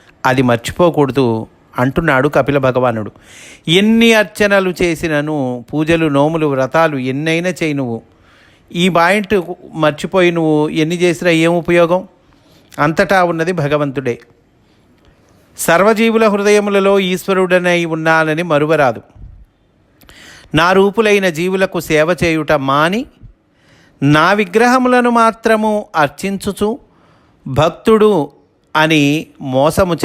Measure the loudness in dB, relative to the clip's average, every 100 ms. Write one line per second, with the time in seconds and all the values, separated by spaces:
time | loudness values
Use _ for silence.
0 | _ _ -2 0 2 0 -2 0 0 2
1 | 0 0 -2 -2 -8 _ _ -4 -2 -2
2 | 0 0 0 0 0 0 0 0 -2 -2
3 | -8 -14 -20 -20 -20 -12 -2 2 2 4
4 | 4 2 0 0 0 2 0 -2 -2 -2
5 | -2 -2 -2 -4 -4 -6 -6 -4 0 2
6 | 2 2 2 0 -2 0 0 2 0 0
7 | -4 -4 -2 -2 -4 -4 -4 -4 -4 -8
8 | -12 _ _ _ _ _ -10 -2 0 2
9 | 2 0 0 -2 -4 -10 -14 -2 -2 -2
10 | -2 0 2 2 0 0 0 -2 -2 0
11 | -2 0 0 2 2 0 0 2 2 0
12 | -4 _ _ _ _ _ _ -4 -2 0
13 | 0 2 0 -2 -4 -2 -2 -2 -2 -6
14 | -6 -8 -10 _ _ _ _ _ _ _
15 | _ _ _ _ _ -8 -2 2 2 2
16 | 2 2 0 0 2 2 2 0 2 0
17 | 0 -4 -2 -2 0 0 0 -2 -2 -4
18 | 0 0 0 -2 -2 0 0 2 0 -2
19 | -10 -20 -20 -20 -20 _ _ _ _ _
20 | -20 -20 -20 -20 -4 0 2 4 2 2
21 | 0 2 0 -2 -4 -2 -2 -4 -2 0
22 | 0 0 -2 -2 0 -2 0 0 0 -2
23 | -8 _ -20 _ _ _ _ _ _ -4
24 | 0 2 2 2 0 2 2 2 2 2
25 | 2 2 2 0 0 0 0 -4 -4 -2
26 | -2 -2 -8 -8 -8 -4 -4 -4 _ _
27 | _ _ _ _ -8 -2 -2 0 2 4
28 | 4 2 -2 _ _ _ _ 0 2 2
29 | 2 0 -6 -12 -4 0 0 2 -2 0